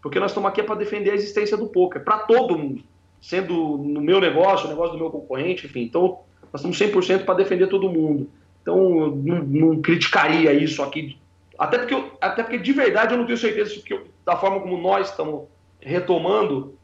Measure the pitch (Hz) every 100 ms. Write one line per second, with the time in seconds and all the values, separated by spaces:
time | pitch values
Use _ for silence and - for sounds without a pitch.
0 | 151 185 196 208 196 196 214 208 208 208
1 | 196 202 202 - 208 214 220 185 180 -
2 | - 214 - 233 - 165 143 120 - _
3 | _ _ - 175 180 175 156 143 143 147
4 | 147 190 180 147 190 190 160 151 170 160
5 | 160 151 - 131 160 180 139 127 117 165
6 | 185 185 - _ - 143 160 165 208 190
7 | 180 185 - 180 196 180 185 190 190 170
8 | 156 143 131 _ _ _ - 180 190 165
9 | 151 139 143 175 143 143 160 156 - 165
10 | - 202 156 160 160 147 156 - 143 156
11 | 139 - _ _ _ - - 240 247 269
12 | - - 190 - 226 247 180 - 165 214
13 | 220 247 233 233 226 202 208 - - 196
14 | - _ - 175 196 196 185 180 180 196
15 | 190 - 156 151 - _ _ _ 131 175
16 | 175 170 170 214 147 139 135 -